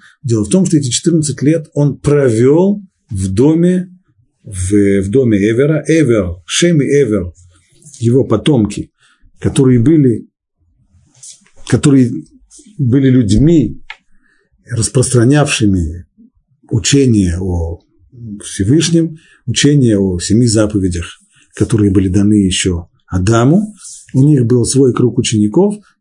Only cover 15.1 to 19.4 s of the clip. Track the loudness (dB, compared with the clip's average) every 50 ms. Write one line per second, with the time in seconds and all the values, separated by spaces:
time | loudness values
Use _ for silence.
15.1 | 0 2 2 2 2 2 0 -2 -2 -2 0 0 0 0 -2 -4 -8 -12 -16 _
16.1 | _ _ -20 -20 _ _ _ _ _ _ _ -6 -6 -4 -2 0 0 2 2 2
17.1 | 2 2 0 0 -2 -4 -4 -4 -4 -4 -6 -6 -10 -12 _ _ _ _ _ _
18.1 | _ -20 -16 -16 -16 -16 -16 -14 -8 -6 -2 0 2 0 2 0 0 0 0 -2
19.1 | -6 -12 _ _ _ _